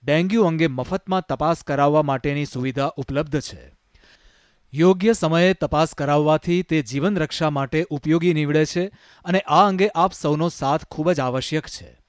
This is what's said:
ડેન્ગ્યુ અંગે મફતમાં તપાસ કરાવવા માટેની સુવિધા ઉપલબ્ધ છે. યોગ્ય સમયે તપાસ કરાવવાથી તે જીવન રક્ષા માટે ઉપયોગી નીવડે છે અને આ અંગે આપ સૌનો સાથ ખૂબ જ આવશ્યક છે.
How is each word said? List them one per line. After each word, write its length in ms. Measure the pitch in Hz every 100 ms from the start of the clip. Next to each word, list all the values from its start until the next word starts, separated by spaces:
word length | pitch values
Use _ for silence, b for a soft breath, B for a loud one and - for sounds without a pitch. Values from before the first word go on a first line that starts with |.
ડેન્ગ્યુ 400 | - 151 185 226
અંગે 240 | 190 160 165
મફતમાં 560 | 127 127 190 - 185 175
તપાસ 380 | 135 151 165
કરાવવા 380 | - 139 143 151
માટેની 420 | 147 135 147 143
સુવિધા 420 | 143 127 127 127 139
ઉપલબ્ધ 540 | - 135 139 151 143
છે. 320 | - - - _ _ b b b b b b b _
યોગ્ય 380 | 135 175 190 202
સમયે 420 | 226 160 165 180
તપાસ 400 | 190 151 151 160
કરાવવાથી 680 | - 143 147 151 156 - 175
તે 200 | 180 160
જીવન 360 | 117 131 165 202
રક્ષા 320 | 156 - 160
માટે 320 | 147 135 156 165
ઉપયોગી 440 | 151 151 165 170
નીવડે 300 | 156 147 151
છે 220 | 151 - 185 b b b
અને 160 | - 185
આ 280 | - 151 202
અંગે 200 | 190 202
આપ 240 | 165 180
સૌનો 360 | - 160 151 170
સાથ 360 | - 135 151
ખૂબ 280 | - - 156
જ 80 | 170
આવશ્યક 460 | 127 123 127 156 -
છે. 320 | - - -